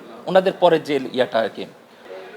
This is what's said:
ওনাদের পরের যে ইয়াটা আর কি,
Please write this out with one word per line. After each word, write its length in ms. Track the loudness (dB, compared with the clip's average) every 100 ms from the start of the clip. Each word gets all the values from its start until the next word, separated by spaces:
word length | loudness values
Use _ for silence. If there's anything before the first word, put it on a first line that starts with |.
| -14 -14 0
ওনাদের 260 | 2 2 2
পরের 240 | 4 4
যে 160 | 0 -4 -4
ইয়াটা 260 | -2 -2 0
আর 100 | -2
কি, 180 | -6 -14 -16 -20 -20 -18 -18 -18